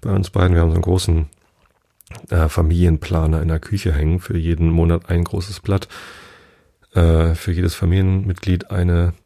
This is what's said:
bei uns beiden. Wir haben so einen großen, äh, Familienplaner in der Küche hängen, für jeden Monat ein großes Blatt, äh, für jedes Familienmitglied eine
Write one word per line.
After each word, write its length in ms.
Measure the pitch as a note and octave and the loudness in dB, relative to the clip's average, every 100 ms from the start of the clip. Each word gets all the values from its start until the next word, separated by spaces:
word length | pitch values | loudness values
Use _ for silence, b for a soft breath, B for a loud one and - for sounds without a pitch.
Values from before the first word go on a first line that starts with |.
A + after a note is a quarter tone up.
bei 100 | - | -2
uns 180 | F#2+ F#2 | -2 -2
beiden. 240 | - F2+ | 0 2
Wir 80 | F2 | 4
haben 80 | E2+ | 4
so 60 | E2 | 2
einen 60 | |
großen, 480 | E2+ F#2 F#2 E2 D#2 _ _ _ _ _ _ _ _ - - | 0 0 0 0 -2 _ _ _ _ _ _ _ _ -20 -4
äh, 180 | F2 D#2 | 0 0
Familienplaner 920 | - E2 E2+ F2 D#2 - E2 D#2+ D#2+ | 0 0 2 2 2 0 -2 0 0
in 60 | D#2+ | 0
der 120 | D#2+ | -4
Küche 340 | - G2 - | -4 -4 -2
hängen, 260 | D2 D2+ F2 | 0 0 -2
für 180 | - F2+ | -2 -4
jeden 320 | E2 D#2+ E2 | -2 0 2
Monat 400 | E2 E2 E2 - | 2 2 0 0
ein 140 | E2+ | -2
großes 360 | E2+ E2+ F2 G2+ | -2 -4 -8 -10
Blatt, 280 | - G2 - B B B B B B B B _ _ | -4 -4 -4 B B B B B B B B _ _
äh, 420 | - E2+ D#2+ E2 E2 | 0 2 4 2 -2
für 160 | - | -2
jedes 240 | E2+ F2+ - | -2 -2 -2
Familienmitglied 960 | E2+ F#2 F#2+ F#2+ G2+ F2+ - F2+ - | 0 2 2 0 -2 -6 -2 -2 -2
eine 420 | F#2+ F2 F2 F2 E2 | -2 0 2 0 -2